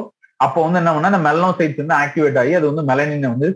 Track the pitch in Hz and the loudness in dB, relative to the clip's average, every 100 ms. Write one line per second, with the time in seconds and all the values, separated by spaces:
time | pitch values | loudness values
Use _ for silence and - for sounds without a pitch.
0 | 214 _ _ _ 131 - 160 180 170 151 | -4 _ _ _ -2 0 0 0 0 0
1 | 180 202 156 156 180 180 160 139 147 151 | 0 2 2 2 0 0 -2 -2 -2 0
2 | 143 151 151 131 123 175 151 151 143 131 | 0 0 0 2 2 2 0 -2 0 0
3 | 151 147 135 120 156 | 0 -2 -2 -2 -2